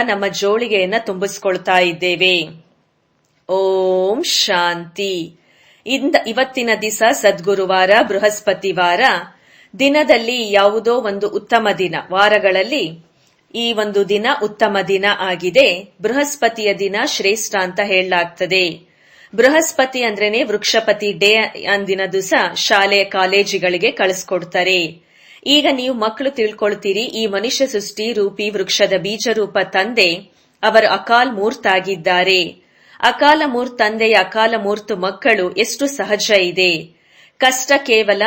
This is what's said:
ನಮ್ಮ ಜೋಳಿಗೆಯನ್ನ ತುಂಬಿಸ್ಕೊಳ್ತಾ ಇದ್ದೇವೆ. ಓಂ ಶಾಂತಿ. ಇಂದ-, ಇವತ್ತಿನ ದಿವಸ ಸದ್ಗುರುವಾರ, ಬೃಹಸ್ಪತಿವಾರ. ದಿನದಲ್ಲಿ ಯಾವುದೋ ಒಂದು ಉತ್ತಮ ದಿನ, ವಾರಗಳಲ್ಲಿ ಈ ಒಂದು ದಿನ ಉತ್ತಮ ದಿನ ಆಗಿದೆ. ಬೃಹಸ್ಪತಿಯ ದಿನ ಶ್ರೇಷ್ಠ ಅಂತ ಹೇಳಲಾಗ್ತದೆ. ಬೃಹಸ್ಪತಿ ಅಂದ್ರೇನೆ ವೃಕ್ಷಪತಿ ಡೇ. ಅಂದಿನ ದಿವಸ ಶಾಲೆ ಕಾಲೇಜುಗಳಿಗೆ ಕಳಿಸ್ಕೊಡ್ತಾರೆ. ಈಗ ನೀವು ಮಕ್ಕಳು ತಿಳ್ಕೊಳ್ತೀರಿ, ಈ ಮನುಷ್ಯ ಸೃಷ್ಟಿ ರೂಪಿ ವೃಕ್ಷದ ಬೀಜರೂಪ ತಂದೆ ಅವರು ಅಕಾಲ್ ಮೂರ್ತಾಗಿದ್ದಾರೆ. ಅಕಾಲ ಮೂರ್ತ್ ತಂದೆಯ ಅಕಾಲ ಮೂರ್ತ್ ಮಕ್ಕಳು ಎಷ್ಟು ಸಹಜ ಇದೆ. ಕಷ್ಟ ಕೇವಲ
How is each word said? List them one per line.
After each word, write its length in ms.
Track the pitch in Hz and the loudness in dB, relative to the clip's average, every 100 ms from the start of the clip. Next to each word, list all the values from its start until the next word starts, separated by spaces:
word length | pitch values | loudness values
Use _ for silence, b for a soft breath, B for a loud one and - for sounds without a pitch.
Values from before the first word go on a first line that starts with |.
ನಮ್ಮ 240 | 240 202 196 | 2 -2 -4
ಜೋಳಿಗೆಯನ್ನ 680 | 190 202 220 240 202 185 226 | -2 0 0 0 0 0 -2
ತುಂಬಿಸ್ಕೊಳ್ತಾ 800 | 233 185 196 - 196 185 180 185 | -4 -6 -6 -4 -4 -2 0 2
ಇದ್ದೇವೆ. 680 | 180 165 180 170 185 180 156 165 _ _ _ _ _ _ _ _ - | 2 0 -2 0 2 0 -2 -12 _ _ _ _ _ _ _ _ -4
ಓಂ 680 | 190 190 190 185 185 185 233 | -2 0 0 0 0 0 -2
ಶಾಂತಿ. 1120 | 359 - - 180 175 170 170 - 196 185 165 b b b b b - | -2 -2 0 0 0 -2 -8 -8 -6 -6 -8 b b b b b -6
ಇಂದ-, 440 | 262 269 302 - | -4 0 0 0
ಇವತ್ತಿನ 400 | 226 262 - 233 208 | -2 -2 -2 -2 -2
ದಿವಸ 220 | 208 - 226 | -2 2 2
ಸದ್ಗುರುವಾರ, 760 | 285 208 175 175 196 190 190 185 214 233 | 4 2 2 0 0 2 2 4 4 2
ಬೃಹಸ್ಪತಿವಾರ. 960 | 190 208 208 - 185 196 180 175 180 254 185 180 b b b b 190 | 2 0 0 -2 -2 -2 0 0 2 2 0 -6 b b b b 0
ದಿನದಲ್ಲಿ 720 | 277 294 302 240 226 247 214 | 2 4 4 2 2 -4 0
ಯಾವುದೋ 500 | 196 202 220 220 240 | 4 4 2 0 0
ಒಂದು 280 | 220 202 202 | -2 -4 -4
ಉತ್ತಮ 380 | - - 233 214 180 | -6 0 0 2 0
ದಿನ, 180 | 180 160 - | -2 -4 -4
ವಾರಗಳಲ್ಲಿ 920 | 185 208 208 190 185 202 277 165 165 _ _ _ _ _ 226 | 2 4 4 2 2 0 -2 -4 -8 _ _ _ _ _ -6
ಈ 180 | 233 | -2
ಒಂದು 360 | 214 208 202 190 | -2 0 0 0
ದಿನ 180 | 208 233 285 | 0 0 -2
ಉತ್ತಮ 340 | 208 208 220 202 180 | -4 0 0 0 0
ದಿನ 180 | 196 202 202 | 0 0 0
ಆಗಿದೆ. 720 | 185 180 180 208 262 175 196 - | -2 -4 0 4 4 2 -8 -6
ಬೃಹಸ್ಪತಿಯ 720 | 214 262 285 - 233 226 208 | -2 -2 -2 0 -2 0 -2
ದಿನ 220 | 190 196 202 208 | 0 -2 -2 -2
ಶ್ರೇಷ್ಠ 500 | - 196 220 - 208 | -2 0 0 -2 -2
ಅಂತ 240 | 185 185 | -2 -2
ಹೇಳಲಾಗ್ತದೆ. 1080 | 202 190 185 180 170 - 180 185 180 165 b b b b b 202 | 0 0 2 0 -2 -4 -2 0 0 -4 b b b b b 0
ಬೃಹಸ್ಪತಿ 680 | 254 311 311 - 262 262 | 2 2 0 -2 -2 -2
ಅಂದ್ರೇನೆ 400 | 233 202 208 220 | -4 -2 -2 0
ವೃಕ್ಷಪತಿ 720 | 233 208 - 233 220 208 208 | -2 -2 -2 0 0 0 -2
ಡೇ. 220 | 175 202 220 214 - - | 0 2 2 0 -6 -4
ಅಂದಿನ 280 | 202 196 190 190 | -2 -2 -4 -2
ದಿವಸ 220 | 190 185 285 185 - | -4 0 0 0 -2
ಶಾಲೆ 480 | - 208 196 202 | 0 2 4 2
ಕಾಲೇಜುಗಳಿಗೆ 880 | 190 196 185 196 196 196 180 180 214 | 0 0 2 2 0 -2 -2 0 -2
ಕಳಿಸ್ಕೊಡ್ತಾರೆ. 1120 | - 190 185 - 180 170 185 180 185 165 165 b b b b - | 0 -2 -2 -4 -6 -2 -2 0 0 -2 -8 b b b b 0
ಈಗ 220 | 294 294 | 2 2
ನೀವು 260 | 269 254 247 | 0 -2 -2
ಮಕ್ಕಳು 320 | 214 220 269 | -4 -4 -4
ತಿಳ್ಕೊಳ್ತೀರಿ, 720 | 269 214 208 208 208 202 196 | -2 -4 -2 -2 -2 -2 -2
ಈ 240 | 208 220 220 | -4 -4 -4
ಮನುಷ್ಯ 400 | 196 233 269 269 | -2 -2 -2 -2
ಸೃಷ್ಟಿ 460 | 214 202 - 220 | -2 -6 -6 -4
ರೂಪಿ 360 | 233 196 202 208 | -2 -2 -4 -4
ವೃಕ್ಷದ 440 | 202 185 - 196 180 | -4 -4 0 0 0
ಬೀಜರೂಪ 600 | 180 214 240 220 196 202 | -2 -4 -2 -2 -2 -2
ತಂದೆ 500 | 190 196 202 233 180 175 - b b b | -2 -2 0 2 2 0 -8 b b b
ಅವರು 260 | 214 214 214 | 2 4 4
ಅಕಾಲ್ 420 | 196 - 233 262 | 2 2 2 2
ಮೂರ್ತಾಗಿದ್ದಾರೆ. 1120 | 214 208 247 214 185 180 185 175 180 185 190 165 - b b b b | 0 -4 -2 0 0 0 -4 0 2 2 2 0 -8 b b b b
ಅಕಾಲ 420 | 233 240 285 311 294 | 0 4 4 4 2
ಮೂರ್ತ್ 320 | 240 247 - | -2 -4 -2
ತಂದೆಯ 360 | 214 220 220 | -2 2 2
ಅಕಾಲ 400 | 208 185 220 220 226 | 4 2 2 0 0
ಮೂರ್ತ್ 340 | 202 208 - | -2 -4 -6
ಮಕ್ಕಳು 600 | 196 185 196 269 220 180 | -4 -4 0 2 2 0
ಎಷ್ಟು 360 | 180 226 - 285 | -2 -4 -2 -4
ಸಹಜ 440 | - 202 208 - 208 | -4 -4 -2 2 2
ಇದೆ. 640 | 180 175 185 165 165 b b b b - | 2 0 0 0 -6 b b b b -2
ಕಷ್ಟ 340 | 262 262 - 285 | 0 0 0 0
ಕೇವಲ 440 | 277 220 208 196 | 2 2 2 0